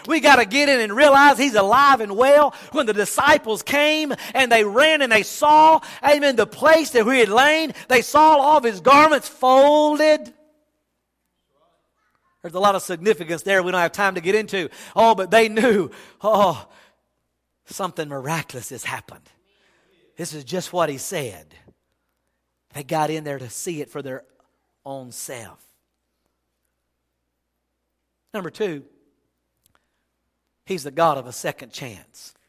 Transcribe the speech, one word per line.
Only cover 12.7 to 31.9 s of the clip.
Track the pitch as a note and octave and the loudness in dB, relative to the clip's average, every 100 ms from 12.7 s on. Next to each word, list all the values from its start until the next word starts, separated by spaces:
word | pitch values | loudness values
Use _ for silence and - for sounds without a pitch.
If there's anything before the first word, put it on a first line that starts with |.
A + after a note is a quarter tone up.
| F#3+ | -2
of | |
significance | - E3+ G3 G#3+ E3 E3+ | -4 -6 -4 -4 -6 -8
there | G3 G3 | -2 -2
we | F3+ | 0
don't | F3+ | -2
have | E3 | -2
time | - G3+ F#3 | -2 -4 -4
to | |
get | E3 G#3+ | -4 -4
into. | G#3+ F#3+ D3 - - F#3+ | -4 -8 -8 -12 -8 0
Oh, | A3+ G3 | 2 2
but | F3+ | 0
they | A3 A3+ | 2 2
knew, | A3 B3 G#3 C#3+ - - _ | 0 0 0 -4 -10 -20 _
oh, | G3+ G3+ F#3+ B2 - _ _ _ _ _ _ _ _ _ - | -2 0 0 -2 -12 _ _ _ _ _ _ _ _ _ -18
something | - F#3 E3+ D3 | -10 -8 -8 -10
miraculous | C#3 C3 D#3+ - B2+ - | -10 -8 -8 -8 -14 -16
has | B2 | -14
happened. | - B2 - - _ _ _ _ _ _ _ _ _ - | -12 -12 -14 -20 _ _ _ _ _ _ _ _ _ -16
This | E3+ | -14
is | D3+ | -14
just | B2+ F3+ - | -10 -10 -6
what | F3+ D#3+ | -4 -4
he | C3 | -6
said. | - F3 B2+ F2+ - _ _ _ _ _ _ _ _ _ _ _ _ | -10 -10 -10 -14 -20 _ _ _ _ _ _ _ _ _ _ _ _
They | C#3+ | -18
got | C3 D#3+ D3+ | -8 -6 -6
in | D#3+ | -8
there | D3+ C#3 | -10 -12
to | B2 | -14
see | - F#3+ D#3 | -14 -12 -12
it | C#3 | -12
for | D3 | -14
their | C3+ C3 - _ _ _ _ _ C#3 | -14 -16 -18 _ _ _ _ _ -18
own | C3+ B2+ | -18 -16
self. | A2+ - B2 G2 - _ _ _ _ _ _ _ _ _ _ _ _ _ _ _ _ _ _ _ _ _ _ _ _ _ _ _ | -16 -16 -16 -18 -20 _ _ _ _ _ _ _ _ _ _ _ _ _ _ _ _ _ _ _ _ _ _ _ _ _ _ _
Number | G#3+ D#3+ | -14 -12
two, | - G#3 D3 C3 _ _ _ _ _ _ _ _ _ _ _ _ _ _ _ _ _ - | -10 -10 -10 -16 _ _ _ _ _ _ _ _ _ _ _ _ _ _ _ _ _ -12
he's | F#3 | -12
the | C#3 | -10
God | C#3 E3 C3+ | -2 -2 -2
of | B2 | -8
a | |
second | - E3 - A#2 | -12 -12 -12 -16
chance. | - C3 | -18 -18